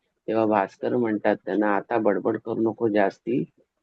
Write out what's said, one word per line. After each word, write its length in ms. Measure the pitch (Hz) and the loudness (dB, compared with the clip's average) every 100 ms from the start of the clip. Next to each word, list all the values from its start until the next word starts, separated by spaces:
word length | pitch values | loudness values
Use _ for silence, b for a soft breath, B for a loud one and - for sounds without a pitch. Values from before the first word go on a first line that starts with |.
| _ _ - | _ _ -4
तेव्हा 180 | 110 110 | 0 2
भास्कर 500 | 107 95 - 117 123 | 2 0 -4 -4 0
म्हणतात 400 | 113 107 107 104 - | 0 0 0 -2 -2
त्यांना, 300 | 98 104 98 | 0 0 0
"आता 220 | - 117 | -2 0
बडबड 400 | 107 95 117 110 | 0 0 -2 -4
करू 240 | 113 110 | -4 -2
नको 260 | 110 107 117 | -2 -2 0
जास्ती, 560 | 104 98 - 113 131 170 _ _ _ | 2 0 -2 -4 -4 -4 _ _ _